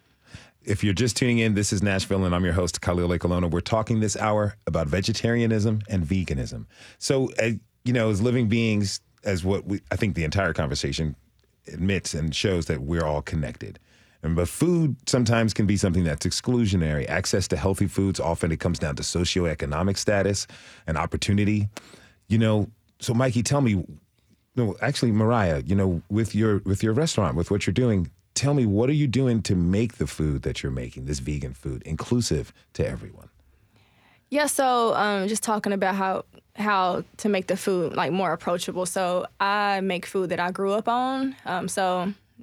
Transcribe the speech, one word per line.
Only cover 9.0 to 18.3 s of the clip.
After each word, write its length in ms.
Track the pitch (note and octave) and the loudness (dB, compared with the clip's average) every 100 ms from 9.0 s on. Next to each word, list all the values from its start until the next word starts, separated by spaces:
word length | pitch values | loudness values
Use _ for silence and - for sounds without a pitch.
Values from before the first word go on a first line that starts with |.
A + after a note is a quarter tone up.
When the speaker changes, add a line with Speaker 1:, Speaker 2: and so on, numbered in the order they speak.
| - _ | -12 _
Speaker 1:
as 200 | G#2 F#2 | -4 -2
what 220 | F2+ G2 - | 0 -2 -2
we, 140 | G2+ - | -6 -4
I 40 | G2 | -2
think 200 | G#2 E2 | 0 0
the 80 | |
entire 300 | D#2 G2 F#2 | 0 0 0
conversation 600 | D#2+ D2 C#2+ C#2+ C#2+ D#2 - _ _ _ _ - | 0 -2 -2 -4 -2 -4 -6 _ _ _ _ -16
admits 420 | E2 F#2 F#2 - - | -4 -2 0 -2 -4
and 180 | D#2+ | -4
shows 320 | - G#2+ F2+ D#2 | -2 0 0 -2
that 160 | D2 | -4
we're 220 | C#2 E2+ D#2 | -2 0 0
all 160 | D2+ | -2
connected. 560 | - D#2+ C2 A#1+ G#1 - _ _ _ _ | -2 -4 -4 -8 -14 -16 _ _ _ _
And, 120 | D#2+ E2 | -2 0
but 120 | F2 | 0
food 460 | - E3 F3 D#3 A#2+ - | 0 2 2 2 -2 0
sometimes 460 | C3 A2+ A#2 A2 | 2 4 4 2
can 140 | - G2+ | 2 2
be 100 | G2+ | 2
something 260 | G2 F2 | 2 2
that's 220 | E2 D2+ F2+ | 0 0 -2
exclusionary. 800 | - - B2 A2 F#2+ D#2 D2 - | -2 0 2 2 2 2 0 -2
Access 400 | E2+ - G#2 - | -2 0 -2 0
to 80 | F2+ | 0
healthy 280 | F#2+ G2 G2+ | 0 0 0
foods, 340 | - G2 F2 | 0 0 0
often 320 | E2 | -2